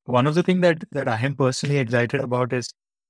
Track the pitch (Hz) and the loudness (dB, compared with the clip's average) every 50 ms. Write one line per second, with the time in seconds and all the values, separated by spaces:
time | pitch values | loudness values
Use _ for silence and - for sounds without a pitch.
0 | _ 120 123 123 127 151 156 175 170 - 180 185 180 175 160 165 - - - 139 | _ 0 0 2 2 2 2 2 2 2 2 4 4 2 2 0 -4 -6 -6 -4
1 | 135 127 113 110 127 139 135 - 135 123 123 - - 139 143 139 127 113 123 120 | -2 -2 -2 0 -2 -2 0 0 0 0 0 0 -2 0 0 0 0 2 2 0
2 | 120 120 - 135 123 120 123 123 127 117 127 123 113 - - _ _ _ _ _ | 2 0 -2 -4 -2 -2 -2 -2 -2 -2 -2 -4 -6 -8 -14 _ _ _ _ _
3 | _ | _